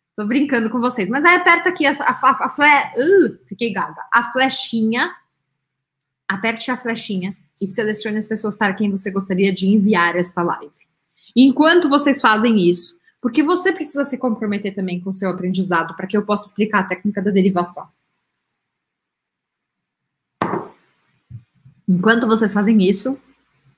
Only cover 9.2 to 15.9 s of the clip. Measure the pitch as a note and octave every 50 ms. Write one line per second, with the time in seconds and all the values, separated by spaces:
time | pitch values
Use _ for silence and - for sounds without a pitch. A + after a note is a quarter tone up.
9.2 | F#3+ - F#3+ F3+ G3 G3 F#3+ - F#3+ F#3+ G#3 A3 F#3+ G#3+ A3 F3 E3+ E3+ E3+ F3+
10.2 | F3 - - F3+ E3+ E3+ - - - - - - _ _ _ _ _ _ _ _
11.2 | _ _ - A#3+ C4 C#4 B3+ - D4+ D#4+ E4+ F4 E4+ C#4 C#4+ D4 C#4+ C#4+ C4 -
12.2 | - A3+ G#3+ G#3+ A3 B3 A3+ G#3 F3 F3 F3 - - - - _ _ _ _ _
13.2 | - A#3+ A3+ D#4 C#4+ D4+ F4+ F4+ - F#4 D#4+ - D#4 - - C#4+ C#4 - C4 -
14.2 | - B3+ A3 - A3 G#3 G3+ G3 G3 G3 F#3+ G#3 F#3+ F#3 F3 F3+ F3+ F#3+ F#3+ -
15.2 | G3 F#3 F3+ F3+ F3+ F#3 F3+ F#3+ F#3 F3+ F3+ E3 E3 -